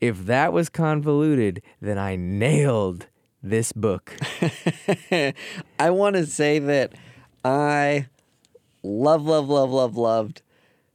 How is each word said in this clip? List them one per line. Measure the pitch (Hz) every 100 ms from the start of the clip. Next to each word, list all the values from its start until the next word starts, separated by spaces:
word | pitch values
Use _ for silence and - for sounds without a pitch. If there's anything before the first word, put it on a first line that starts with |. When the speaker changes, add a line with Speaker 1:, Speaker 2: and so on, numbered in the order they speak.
Speaker 1:
If | 120 95 92
that | 127 160
was | 170 165
convoluted, | - 156 151 147 147 156 135 101 92 - _
then | 101 98
I | 98 92
nailed | 87 101 123 147 139 113 95 87 - _ _ _
this | 98 113 117
book. | 110 107 90 - - - -
Speaker 2:
<laughs> | 170 - 165 - - 190 - 175 139 - - 180 - -
I | 160
wanna | 185 202 190 147
say | - 147 151
that | 143 139 120 - - - - _
I | 127 139 147 147 143 143 131 _ _ _ _ _ _ _
love, | 92 104 147 160
love, | 151 156 139
love, | 143 131
love, | 131 123 117
loved | 113 113 110 - _ _ _ _ _